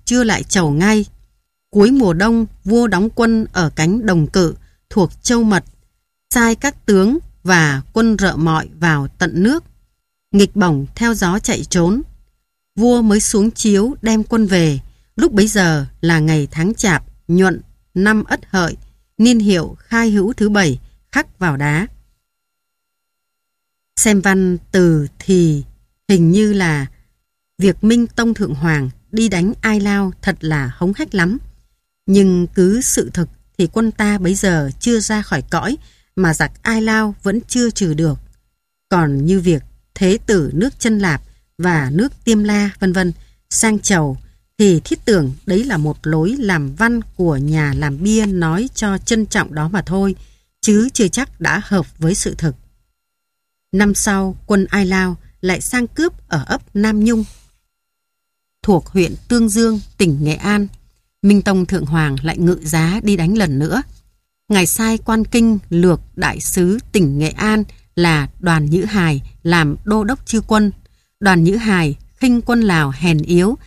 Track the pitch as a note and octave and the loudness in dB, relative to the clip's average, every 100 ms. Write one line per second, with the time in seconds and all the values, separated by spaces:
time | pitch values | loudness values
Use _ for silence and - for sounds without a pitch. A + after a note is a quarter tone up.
0 | - B3 A#3 F#3 - G3+ D#3 C#3+ G3 G#3+ | -2 0 0 -2 -2 0 0 2 2 0
1 | G3+ - _ _ _ _ _ G#3 G#3 C4+ | -2 -10 _ _ _ _ _ 4 4 4
2 | G3+ E3 G#3+ A#3 A3 - F#3 A#3 A#3 F3+ | 2 2 2 0 -2 -6 0 2 2 0
3 | G#3+ - A3+ A3+ - F3+ D#3 - D#3 A3+ | 0 0 2 2 -2 -2 -2 0 0 0
4 | G#3+ F3 D3 F#3 E3 - - _ - G#3+ | 2 0 2 0 0 -2 -18 _ -6 -2
5 | E3+ - - A#3 A3 F3+ - _ _ _ | -2 -2 -2 0 2 0 -2 _ _ _
6 | _ _ - B3 A#3 A3+ C#4 - - G3 | _ _ -4 0 2 0 -4 -4 2 2
7 | G3+ D#4 - _ F3 F3+ D3+ C3+ - A3+ | 4 0 -6 _ 0 2 2 -2 -4 0
8 | A3+ G3+ F#3+ D3 E3 D#3+ - D#3 E3+ D3 | 0 2 -2 0 0 -2 -4 -4 -2 0
9 | C3+ - F3 E3+ G#3 D#4+ - _ _ _ | -4 -4 -4 0 0 0 -6 _ _ _
10 | _ _ _ G3+ G3 G3+ F3+ C#3+ C#3 - | _ _ _ 2 2 2 0 0 -4 -4
11 | A#3 G#3+ F3+ G3+ - F3+ D3+ F3+ E3+ A#3 | -2 0 -2 -2 -4 -6 -2 0 0 0
12 | - - _ _ _ _ _ - A#3+ A#3+ | -6 -16 _ _ _ _ _ 0 2 4
13 | A3 G#3 - G#3 A3 - G#3+ G3 A3+ D4 | 4 2 2 0 0 0 0 2 0 -2
14 | A3 A3 G#3+ A#3 G#3 F3+ D#3+ C3+ - _ | -2 -2 0 0 0 2 0 -2 -8 _
15 | _ - E4+ G3+ G#3+ G#3 F3 D3+ C3+ - | _ -2 0 2 2 2 2 0 -4 -4
16 | E3 E3 D#3 D#3 C#3+ D#3 F3 A3+ G#3+ D3+ | 0 2 2 0 -2 -4 -4 -2 0 -2
17 | - - - F3 F#3+ D#3 - _ _ F3+ | -4 -12 0 2 2 0 -10 _ _ -2
18 | G3+ G#3+ - - - F#3+ E3 - - _ | 0 0 -2 -6 -4 -4 -4 -6 -18 _
19 | _ - A#3 A#3+ G#3 F3+ D3+ - - A#3 | _ 0 2 4 2 0 -2 -12 -6 -2
20 | A3+ G#3 F#3+ B3+ G#3+ G#3 E3+ B2+ - _ | 0 0 0 0 0 2 0 -2 -10 _
21 | _ C#4 D4+ - F3+ C#3 D3 D3+ A3 - | _ -6 -6 -4 -4 -2 -2 -2 -4 -12
22 | _ _ _ _ _ _ _ _ _ _ | _ _ _ _ _ _ _ _ _ _
23 | _ _ _ _ _ _ _ _ _ - | _ _ _ _ _ _ _ _ _ -2
24 | A3 G3+ F#3+ F#3+ F#3 F3 - F#3+ F3 D#3 | 2 2 2 2 0 -2 -2 2 4 2
25 | C#3+ - - F#3 E3+ D3 C3 - _ _ | -2 -6 0 2 2 0 -6 -18 _ _
26 | - G3 E3 F#3+ G#3+ G3+ F3 D3 C3+ - | 0 4 4 4 2 2 0 -2 -4 -12
27 | _ _ _ _ _ - F#3 - G#3 A#3+ | _ _ _ _ _ -2 0 2 2 2
28 | A3+ - A#3 G#3 G3 C#3+ E3 D3+ C3 - | 0 -2 -2 -2 -4 -2 -2 0 -2 -8
29 | _ A3 A3+ F#3 F#3 - A3 G#3+ G3+ G3+ | _ -4 -2 0 -2 -2 -2 0 0 -2
30 | F#3+ F3+ - - D#3 D3+ B2+ - F3 G3+ | -2 -4 -6 -4 -4 -4 -4 -4 -4 -4
31 | G#3 G3+ E3+ C4 - - _ _ _ _ | -4 -2 -2 -2 -8 -20 _ _ _ _
32 | - G3 F#3+ F3+ F3 - F#3 A3+ - - | 0 4 4 2 0 2 2 2 -2 -2
33 | D3+ - D#3+ - _ - E3+ A3 A3+ G#3+ | -4 -4 -6 -8 _ -4 -2 0 -2 -2
34 | G#3 G#3 F3 G3 G3 E3 C#3 - A#3+ A#3 | -2 0 -2 0 0 0 -2 -4 -2 0
35 | G3+ G#3+ G3+ D3+ - E3+ E3 D4+ - _ | 0 -4 -4 -6 -4 -4 -4 -6 -10 _
36 | _ - F3 D#3 D3+ - - A3+ A3 A3 | _ -2 0 0 -4 -6 -4 -2 0 0
37 | G#3+ G3 G3 G#3+ - B3 A#3+ - F#3 D3+ | -2 -4 -4 -4 -4 -2 -2 -2 -2 0
38 | E3 C3 - _ _ _ _ _ - F3+ | -2 -2 -8 _ _ _ _ _ -4 0
39 | D3+ C#3 D3+ F#3+ F3 D3+ - _ _ - | 0 0 0 0 2 0 -4 _ _ -2
40 | F#3 A3 - G3 C3+ C#3+ B3+ - A3+ G#3+ | 0 0 0 0 0 -2 -4 -2 -2 0
41 | G3 C#3 - _ _ - F3 D#3+ C3 D3+ | 0 -2 -8 _ _ -6 -2 0 0 -2
42 | C4+ - - G#3+ G#3 G#3 G3+ - F#3+ F#3 | -2 -2 0 0 2 0 -2 -2 -2 0
43 | F3+ D#3+ - _ - - A3+ G#3 - F#3 | -2 -4 -14 _ -8 -2 0 0 0 0
44 | D3 C3 - _ _ - G3+ D#3+ - - | 0 -6 -14 _ _ 2 4 4 0 -4
45 | - G3 C3+ C3+ - F#3 C4 F3+ D3+ C#3+ | 0 0 0 -6 -2 -2 -2 -2 -4 -4
46 | D#3 D#3 E3+ C#4 G#3 E3+ C#3 D3 A3+ A#3+ | -4 -2 -2 -2 -2 -2 -4 -2 -2 -2
47 | - - F3 C3+ C#3+ D#3 D3 C3+ D3 C#3 | -6 -4 -2 0 0 0 -2 -2 -4 -2
48 | G3 A3 G#3+ F#3 E3 E3+ C4 - G#3 F#3+ | 0 0 0 -2 -2 -2 -4 -4 -4 -4
49 | - A3+ G#3 G3+ - D3+ D#3 F#3 D#3 F#3+ | -2 -2 -2 -4 -4 -4 -4 -4 -4 -2
50 | G3 F#3 - _ _ _ - G#3 B3 - | -2 -4 -12 _ _ _ 2 2 2 0
51 | F#3+ A#3 C4+ - D#3 D#3 - G3 D3+ - | -2 -2 -6 -4 -4 -2 -2 -2 -4 -4
52 | D#3+ G3+ - - E3 B2 _ _ _ _ | -2 -2 -4 -4 -6 -6 _ _ _ _
53 | _ _ _ _ _ _ _ F#3+ G#3 F#3+ | _ _ _ _ _ _ _ 0 0 0
54 | - G3 F#3+ - - G3+ F#3+ G3+ F#3 F#3+ | -2 -2 -2 -6 -2 0 0 -2 0 0
55 | F#3 F3 - _ F#3 F3+ - B3 A#3 - | -2 -6 -14 _ -4 -4 -4 -4 -4 -2
56 | E4+ - - B3 - C#4 - G3+ G#3+ G#3+ | -4 -4 -6 -6 -4 -8 -6 -2 0 2
57 | A3 A3+ G#3 - _ _ _ _ _ _ | 2 0 -4 -12 _ _ _ _ _ _
58 | _ _ _ _ _ _ - F3 - F#3+ | _ _ _ _ _ _ 0 0 0 -2
59 | E3 F2+ - A#3+ A3+ G#3+ A3+ A3 - - | -2 -4 -2 0 2 2 0 -2 -6 -2
60 | F3+ C#3+ D3+ D#3 G3 G#3 G3 - _ _ | 0 0 -2 -2 -2 -2 -4 -10 _ _
61 | _ _ G3+ G3+ G3 F#3+ F3 F#3 C#3 D#3+ | _ _ 2 4 2 0 0 -4 -2 -2
62 | D3+ C3+ D#3 - E3+ F3 D#3 E3 D#3+ G#3 | -2 -2 -4 0 0 0 -2 -2 0 -2
63 | G#3+ G3 E3 A3 F3+ C3+ D3+ G3+ - - | -2 0 0 0 0 0 -2 -4 -6 -14
64 | _ _ _ _ - G3+ E3+ - A3+ A3+ | _ _ _ _ -2 0 0 0 -2 -2
65 | - A3 G#3+ A#3+ A3+ G#3 - E3+ F3+ D#3+ | -2 -2 0 2 2 0 -2 2 2 2
66 | - - D3+ - - F#3+ F3 A3 - G#3+ | -4 -6 -6 -4 -4 0 0 0 -2 0
67 | D3+ C#3+ D#3 - G#3+ A3 G#3 - _ - | 0 0 -4 -2 -2 -2 -4 -12 _ -2
68 | F3 D3+ C#3 - F3+ D#3+ D3 F3 G#3+ G#3 | 0 0 -2 -4 -2 0 0 -2 0 -2
69 | E3+ C#3 - - E3+ E3+ D3 - G#3 G#3+ | 0 -2 -8 -8 -2 0 0 -2 -2 -2
70 | G#3 C4+ - A3 - G#3+ G#3 - _ _ | -2 -6 -4 -4 0 2 0 -4 _ _
71 | _ - G3 F3 E3 G#3+ A3 F#3 D3+ C#3+ | _ -4 0 4 2 2 0 0 -2 -6
72 | - - C4 A#3+ A3 A#3 A3 E3 C#3+ C3 | -14 -2 0 0 0 0 2 2 0 -2
73 | E3+ D#3+ D3+ F3 F#3+ C4+ | 0 0 2 2 2 -2